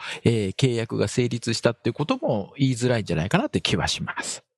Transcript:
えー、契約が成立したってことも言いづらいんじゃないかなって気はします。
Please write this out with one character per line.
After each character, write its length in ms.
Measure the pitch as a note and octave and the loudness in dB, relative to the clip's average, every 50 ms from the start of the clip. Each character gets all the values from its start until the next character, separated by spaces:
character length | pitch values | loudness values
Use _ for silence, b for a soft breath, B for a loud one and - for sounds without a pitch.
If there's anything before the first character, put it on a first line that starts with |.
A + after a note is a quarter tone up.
| B B B B - | B B B B 2
え 240 | A2+ A#2 A2 G2+ | 2 4 2 2
ー、 80 | F#2+ - | -2 0
契 180 | - C#3 B2+ A#2+ | 2 2 2 2
約 240 | A2+ A2+ - A#2 | 0 -2 -2 -2
が 100 | G#2+ G#2+ | 0 -2
成 220 | G2+ - B2+ B2 A#2+ | 0 0 0 0 0
立 240 | A#2+ A#2 - A#2 A2+ | 0 -2 -2 -2 0
し 80 | - | 0
た 100 | - A#2 | 0 0
っ 80 | A2+ - | 0 0
て 120 | - B2 | -2 -2
こ 160 | A#2 - D3+ | -2 -2 -2
と 100 | - C4+ | -2 -2
も 360 | C4 - F#3 B2+ G2+ F#2 - - | 0 0 -2 -2 -2 -4 -4 -2
言 120 | - C3+ C3 | 0 2 2
い 20 | |
づ 180 | B2+ A2+ A#2+ B2+ | 2 2 2 2
ら 80 | B2 | 2
い 60 | A2 F#2+ | 0 0
ん 20 | |
じ 80 | - E2+ | -2 -2
ゃ 20 | |
な 100 | D#2 E2+ | -2 0
い 40 | G2+ | 2
か 80 | - | 2
な 80 | F#3+ - | 0 0
っ 40 | - | 0
て 100 | - F#2 | -2 -2
気 160 | - - A2+ | 0 0 0
は 100 | E2+ - | 0 0
し 140 | - - - | -2 -4 -4
ま 180 | C2 - - - - | -6 -8 -8 -8 -8
す。 200 | - - - - _ _ | -10 -10 -12 -14 _ _